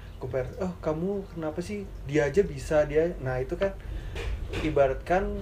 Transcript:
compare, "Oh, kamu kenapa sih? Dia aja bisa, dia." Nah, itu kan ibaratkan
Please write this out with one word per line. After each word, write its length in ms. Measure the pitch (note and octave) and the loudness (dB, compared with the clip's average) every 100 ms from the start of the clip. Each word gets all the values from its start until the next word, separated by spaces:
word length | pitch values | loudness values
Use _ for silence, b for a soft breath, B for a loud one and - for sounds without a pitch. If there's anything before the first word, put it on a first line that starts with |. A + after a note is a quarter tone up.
| B - | B -10
compare, 300 | B2+ C3 B2 - | -4 -2 -2 -4
"Oh, 120 | F#3 F3 | -4 -2
kamu 320 | D#3+ D#3 F#3 G3+ F#3+ | -2 0 0 -2 -4
kenapa 260 | E3 D#3 D#3 | -6 -4 -4
sih? 220 | F3 G#3 G3 - | -6 -6 -8 -10
Dia 220 | C3+ D#3 G3 | -2 2 4
aja 160 | D#3+ | 4
bisa, 420 | F3 C#3 - D3+ | 2 -2 2 4
dia." 320 | D3 D3 E3+ E3+ | 4 4 4 2
Nah, 180 | C3 B2+ | -2 -2
itu 160 | C3 | -2
kan 200 | - G3 G3 B B B B B B - - | 0 0 -2 B B B B B B -4 -2
ibaratkan 640 | D#3 C#3+ C3+ C3 - F3+ G#3 G3+ | 2 4 4 4 2 2 2 -2